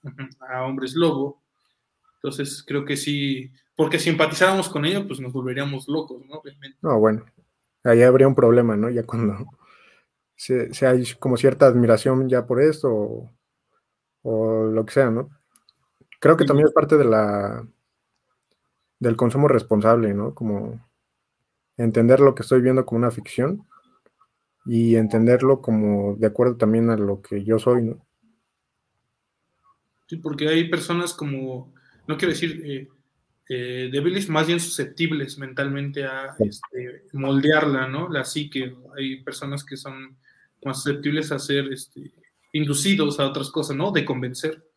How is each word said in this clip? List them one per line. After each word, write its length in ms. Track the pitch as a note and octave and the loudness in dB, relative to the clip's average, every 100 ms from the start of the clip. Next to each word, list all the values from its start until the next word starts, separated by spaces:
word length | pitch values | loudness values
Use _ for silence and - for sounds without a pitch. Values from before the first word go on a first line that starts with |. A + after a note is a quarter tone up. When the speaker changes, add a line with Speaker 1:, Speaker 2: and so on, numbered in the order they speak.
Speaker 1:
La 80 | C#3+ | -16
Speaker 2:
ujú, 180 | B2+ C3+ - B2+ | -16 -18 -18 -12
a 100 | B2+ C3 | -8 -6
hombres 300 | C3+ C3 D3 | -6 -6 0
lobo. 480 | E3 C3+ C#3 - _ _ _ _ _ _ _ _ | 0 0 -6 -8 _ _ _ _ _ _ _ _
Entonces, 480 | C3+ B2+ C#3 - - | -10 -6 -8 -8 -6
creo 200 | C#3 C#3+ | -6 -4
que 120 | C#3 | -6
sí, 540 | - D3 C#3 C3 C3 _ _ - | -4 -4 -4 -4 -8 _ _ -2
porque 240 | D#3 E3 | 0 0
si 100 | E3+ | 0
empatizáramos 600 | D#3+ D#3 - F#3 G3 F3+ | 0 0 2 2 2 -2
con 160 | D3+ D3+ | -2 -2
ello, 220 | G3 G3 | -2 -6
pues, 120 | B2+ | -10
nos 140 | B2+ | -8
volveríamos 540 | B2+ B2+ B2 C#3+ C3+ C3 | -8 -6 -6 -6 -8 -6
locos, 360 | D#3 D#3 B2 C3 | -6 -6 -16 -18
¿no? 100 | D3+ | -20
Obviamente. 420 | C#3+ _ C3+ _ | -20 _ -20 _
Speaker 1:
No, 180 | E3 A#2 | 0 4
bueno, 260 | A2 A2 - _ _ _ _ _ | 4 2 -8 _ _ _ _ _
ahí 180 | B2+ A#2 | 4 6
habría 240 | B2+ C3 C3+ | 8 8 6
un 80 | C3 | 6
problema, 400 | A#2+ A#2+ A#2 G#2 | 6 6 4 0
¿no? 120 | A2+ | -2
Ya 140 | A#2+ A#2 | -4 -6
cuando 400 | A#2 G#2+ G2 C#3 _ _ _ _ _ _ _ _ _ | -2 -2 -4 -12 _ _ _ _ _ _ _ _ _
se, 380 | - B2+ A#2 | -4 -2 -2
se 140 | A2+ C3 | 0 2
hay 180 | B2+ A#2+ - | 2 0 -4
como 180 | C3+ B2+ | -2 2
cierta 300 | C#3 B2+ C3+ | 2 6 6
admiración 640 | B2 A#2 A2 C3+ C3 C3 | 8 4 4 4 0 2
ya 180 | B2+ A#2+ | 0 0
por 140 | B2 | 2
esto 280 | D3+ D3+ C#3 | 2 2 -2
o, 380 | A2 G#2 A2+ A#2 _ _ _ _ _ _ _ _ _ | -2 -4 -8 -14 _ _ _ _ _ _ _ _ _
o 400 | B2+ A2+ A2 A2 A2 | -4 -2 0 0 0
lo 200 | A2 G#2+ | 0 0
que 80 | |
sea, 180 | - B2+ | 2 2
¿no? 180 | A2+ C#3+ _ _ _ _ _ _ _ _ - | 0 -6 _ _ _ _ _ _ _ _ 0
Creo 180 | C#3+ D#3+ | 4 4
que 60 | |
Speaker 2:
Sí. 40 | D3 | 4
Speaker 1:
también 200 | C#3 D3+ | 4 4
es 60 | |
parte 240 | D#3+ D3 D3+ | 4 4 4
de 80 | B2+ | 6
la, 640 | A2 G#2 G#2 G2+ A#2 A#2 _ _ _ _ _ _ _ _ _ _ _ _ _ | 4 2 0 -4 -6 -14 _ _ _ _ _ _ _ _ _ _ _ _ _
del 180 | B2 A2+ | -2 2
consumo 320 | B2 B2+ C#3+ | 0 2 4
responsable, 640 | B2 - G#2+ A2 A#2+ A2 | 2 2 2 4 4 2
¿no? 200 | G2+ A2+ | -2 -6
Como 540 | C#3 A2+ G2+ G#2+ A#2 _ _ _ _ _ _ _ _ _ - | -8 -6 -6 -8 -12 _ _ _ _ _ _ _ _ _ -2
entender 420 | A#2 A2 A#2 C3 | 0 2 6 8
lo 140 | C#3 C3 | 6 4
que 80 | |
estoy 180 | A2 B2+ | 2 2
viendo 240 | B2+ C3 B2+ | 4 0 0
como 140 | A#2 | -2
una 120 | A#2+ | -2
ficción 560 | A2+ - - C3+ G3+ _ _ _ _ _ _ _ _ _ _ - | -4 -10 -4 -4 -4 _ _ _ _ _ _ _ _ _ _ -4
y 300 | A#2 A#2 A2+ | 0 4 4
entenderlo 680 | A2 A2+ A#2 B2 C3 C3+ | 4 2 4 4 4 2
como 540 | B2 A2 G#2+ G2+ G2+ G#2 | 2 0 2 0 -2 0
de 100 | G#2+ | -2
acuerdo 300 | G#2 B2 A#2+ | 2 0 2
también 320 | A2 A2+ A#2 | 2 2 2
a 80 | A2 | 0
lo 240 | G2+ G2 | -2 -4
que 220 | - G#2 | -6 -8
yo 160 | G2+ A2 | 0 0
soy, 240 | B2+ B2 | 2 2
¿no? 240 | A2+ - _ _ _ _ _ _ _ _ _ _ _ _ _ _ _ _ _ _ _ _ _ | 0 -8 _ _ _ _ _ _ _ _ _ _ _ _ _ _ _ _ _ _ _ _ _
Speaker 2:
Sí, 100 | E3 | -12
porque 300 | D#3+ C#3+ D3+ | -10 -4 0
hay 200 | D#3+ E3 | 0 0
personas 440 | E3+ - E3+ F3 | -4 -2 -4 -4
como, 600 | - D3 C3+ C3 B2+ B2+ _ _ _ - | -6 -8 -6 -8 -10 -14 _ _ _ -10
no 100 | D#3 | -4
quiero 160 | F3 | -2
decir, 280 | D#3 E3 D#3 D3+ | -2 -6 -8 -12
eh, 240 | C3+ C#3 _ _ _ _ _ _ | -12 -14 _ _ _ _ _ _
eh, 400 | B2+ B2 B2+ B2+ | -10 -8 -8 -6
débiles, 380 | C#3 D#3+ F#3+ F#3+ | -2 -2 -2 -2
más 180 | D#3 D#3+ | 0 0
bien 120 | E3+ | -2
susceptibles 800 | E3+ - C#3 - E3 D#3 C3+ D3 | -4 -6 -8 -4 -4 -2 -6 -10
mentalmente 640 | C3+ C3 C#3 C#3 C#3 C#3 C3+ | -12 -6 -6 -4 -6 -8 -10
a, 320 | C3+ C3+ C#3 | -10 -14 -4
Speaker 1:
Sí. 80 | G#2+ | -4
Speaker 2:
este, 540 | - - - B2 - _ | -4 -16 -14 -14 -18 _
moldearla, 760 | C#3 C3+ C#3 C#3+ D#3 D3+ C3+ C3 | -8 -2 0 2 2 0 -2 -4
¿no? 220 | C3+ F3 | -8 -6
La 160 | D3+ B2+ | -6 -6
psique. 500 | D3+ D3 C3+ B2+ - - C#3 | -8 -8 -8 -10 -12 -20 -12
Hay 260 | C3+ C3 | -10 -10
personas 400 | - C3+ C#3+ C#3 | -12 -12 -10 -12
que 140 | - C3 | -12 -16
son 400 | C#3 C3+ C3 C3+ _ _ _ _ | -16 -18 -20 _ _ _ _ _
más 200 | C#3 C#3 | -8 -6
susceptibles 480 | D3 C#3+ D3 D3+ D#3 | -4 -4 -4 -4 -4
a 80 | C#3 | -8
ser, 320 | - C#3 C3+ | -4 -4 -4
este, 400 | C3 - - C#3 _ _ _ _ | -10 -14 -16 -20 _ _ _ _
inducidos 680 | D3+ D3 C#3+ G3 G3 D3 D3 | -4 -2 0 0 0 0 -2
a 80 | C#3 | -4
otras 220 | C#3 C3+ | -4 -6
cosas, 240 | - D3 C3+ | -6 -6 -4
¿no? 140 | F#3+ | -2
De 140 | D#3+ - | -2 -4
convencer. 600 | B2+ B2+ B2+ D#3 D#3 _ | -6 -6 -6 -8 -8 _